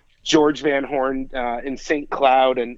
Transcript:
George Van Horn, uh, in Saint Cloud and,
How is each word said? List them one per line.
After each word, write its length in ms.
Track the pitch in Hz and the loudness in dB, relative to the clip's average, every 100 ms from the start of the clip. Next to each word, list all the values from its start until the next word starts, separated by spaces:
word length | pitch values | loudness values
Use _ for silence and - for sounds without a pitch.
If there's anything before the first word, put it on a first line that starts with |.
| _ _ | _ _
George 360 | - 160 147 143 | 2 4 4 2
Van 220 | 147 139 | -2 -2
Horn, 460 | 135 139 131 135 131 | -2 -2 -2 -4 -6
uh, 260 | 131 120 120 | -6 -4 -6
in 120 | 135 127 | -8 -10
Saint 340 | - 151 143 | -4 -4 -4
Cloud 480 | - 135 131 131 123 | 0 4 4 4 2
and, 180 | 120 | -4